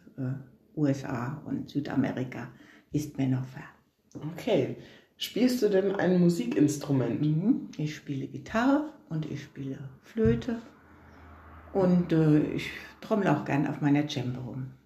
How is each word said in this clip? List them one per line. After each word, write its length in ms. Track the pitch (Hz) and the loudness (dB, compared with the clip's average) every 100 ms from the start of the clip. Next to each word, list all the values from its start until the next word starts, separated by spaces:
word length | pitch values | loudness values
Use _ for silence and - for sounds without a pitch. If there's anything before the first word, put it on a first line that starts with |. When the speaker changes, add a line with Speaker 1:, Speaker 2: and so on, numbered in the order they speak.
| - - | -18 -8
Speaker 1:
äh, 160 | 127 - - _ _ 160 | -6 -6 -12 _ _ -2
U 80 | |
S 180 | 143 135 - | 0 0 -4
A 340 | 117 123 - - | -6 -6 -8 -8
und 240 | - - | -8 -4
Südamerika 800 | 143 - 131 113 123 127 117 127 - - - _ | -6 -2 0 0 -2 -6 -8 -12 -16 -20 -20 _
ist 240 | 147 - - | -4 -4 -2
mir 100 | 131 | 0
noch 180 | 127 131 | 0 -2
fern. 180 | - - - _ _ _ - 156 | -12 -20 -20 _ _ _ -12 -12
Speaker 2:
Okay. 440 | 175 247 170 120 - - - _ _ | -6 0 0 0 -6 -14 -20 _ _
Spielst 440 | - 190 254 247 | -6 0 2 4
du 60 | 208 | 4
denn 260 | 190 196 | 4 2
ein 240 | - 175 180 | 2 2 6
Musikinstrument? 1040 | 175 170 240 - 143 - - 135 117 110 | 4 4 0 4 4 2 0 0 0 0
Speaker 1:
Mhm. 480 | 151 156 208 302 - - | 0 2 2 0 -2 -6
Ich 160 | 151 | -6
spiele 320 | - - 135 - | -6 -8 -8 -8
Gitarre 640 | 127 - 220 262 285 - - - | -10 -4 0 2 2 0 -12 -8
und 220 | 156 - | -6 -6
ich 140 | 131 | -8
spiele 340 | - - 135 139 135 - | -12 -12 -10 -10 -14 -18
Flöte 560 | - 220 220 233 - 233 - - - - - - - - - - - | -10 0 2 2 -2 -8 -10 -20 -20 -20 -20 -20 -20 -20 -20 -20 -6
und, 400 | 196 180 180 175 | 2 4 4 4
äh, 280 | 160 156 151 | 4 6 6
ich 320 | - - - - - - | 4 -2 -6 -12 -16 -18
trommle 300 | - 214 175 | -2 0 2
auch 140 | 139 | 0
gern 240 | 139 139 151 | 0 0 0
auf 120 | 151 | 0
meiner 220 | 147 143 | 2 2
Djembe 380 | 147 135 123 127 | 2 -4 -4 -6
rum. 320 | 123 131 131 - | -8 -8 -10 -14